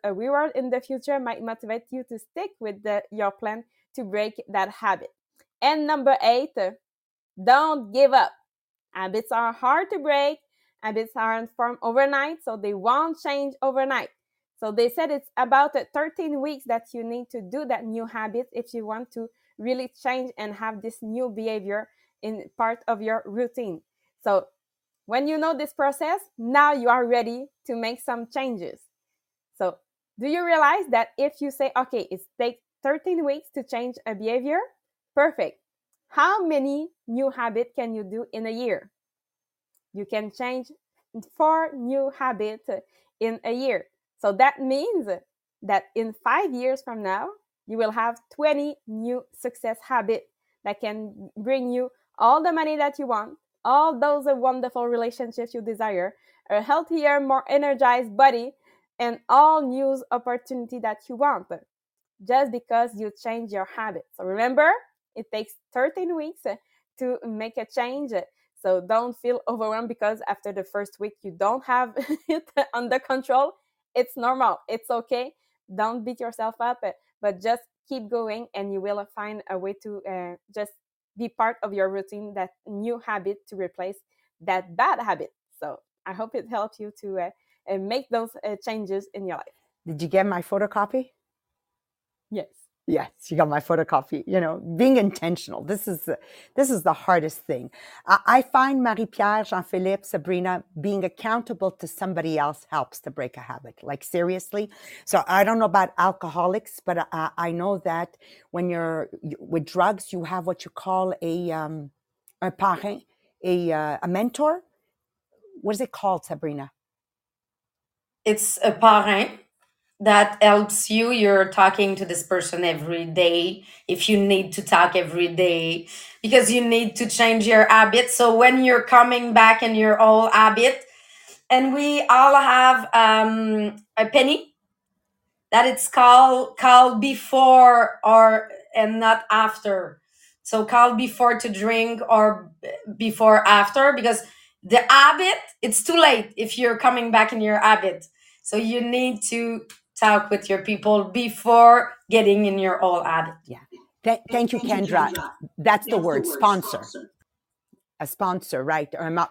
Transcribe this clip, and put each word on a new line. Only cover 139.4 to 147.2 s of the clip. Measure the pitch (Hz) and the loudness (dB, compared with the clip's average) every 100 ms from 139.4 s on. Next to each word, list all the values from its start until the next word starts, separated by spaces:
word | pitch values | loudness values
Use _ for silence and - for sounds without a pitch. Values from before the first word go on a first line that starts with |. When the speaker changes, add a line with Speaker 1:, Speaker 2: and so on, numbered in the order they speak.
| 220 214 208 190 165 139 _ _ _ _ | 2 -2 -4 -4 -4 -14 _ _ _ _
Speaker 3:
So | - 220 | -4 -2
call | 214 240 240 226 | 2 6 6 6
before | 247 - 240 233 | -4 2 2 2
to | 240 | -4
drink | 196 214 226 226 226 - | -4 -2 0 -2 -4 2
or | 220 214 208 - _ | 4 4 2 -8 _
b-, | - - - - | -14 -14 -14 -6
before | 226 208 220 214 202 | -6 4 6 8 8
after, | 208 202 277 277 | 6 6 4 4
because | 254 226 226 - _ _ _ | 4 0 -2 -4 _ _ _
the | 185 240 240 | 2 4 8
habit, | 269 285 311 370 - - _ | 8 8 6 0 -2 -6 _
it's | 240 214 | -4 -2
too | - 339 | 0 6
late | 311 240 208 - | 6 6 -2 -8
if | 220 - | -8 -2
you're | 247 226 | -2 2
coming | 254 247 233 | 2 2 2
back | 220 | 2